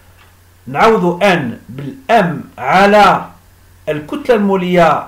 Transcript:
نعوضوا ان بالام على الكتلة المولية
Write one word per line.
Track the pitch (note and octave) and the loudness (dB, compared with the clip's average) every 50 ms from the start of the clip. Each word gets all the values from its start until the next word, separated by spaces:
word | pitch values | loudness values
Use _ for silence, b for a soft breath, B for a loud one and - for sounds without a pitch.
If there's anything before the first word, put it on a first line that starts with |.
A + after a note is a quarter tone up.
| b b b b b b b _ _ _ _ _ - | b b b b b b b _ _ _ _ _ -16
نعوضوا | B2+ C3+ E3+ G3+ A3+ A3 G3 F3+ E3+ - - G3+ G3+ F3+ | -8 -2 0 2 2 2 2 0 -2 -2 0 0 0 0
ان | C#3+ C3 A2+ - - - - | 0 -2 -6 -8 -12 -16 -18
بالام | A#2+ C#3 C#3+ C3+ - - - - A3+ A3+ F#3 E3+ C#3+ B2+ - - - | -14 -14 -12 -14 -14 -12 -4 0 0 2 2 0 -4 -8 -12 -14 -14
على | - - C3+ D#3+ F#3 G3+ G3+ G#3 G#3 G3 F#3 - - - - - - _ _ _ _ _ _ _ _ - D#3 | -10 -4 0 2 2 4 4 4 4 4 4 2 0 -4 -10 -20 -20 _ _ _ _ _ _ _ _ -8 -8
الكتلة | D3+ D3+ D3 - D4 D4 C#4+ - B3 | -8 -8 -8 -10 -10 -6 -2 0 0
المولية | G#3 G3+ G3 F#3+ F#3 F3+ F3+ F3+ F3 E3 D#3 C#3+ - - | 2 2 0 0 -2 -2 0 2 2 2 2 2 -2 -4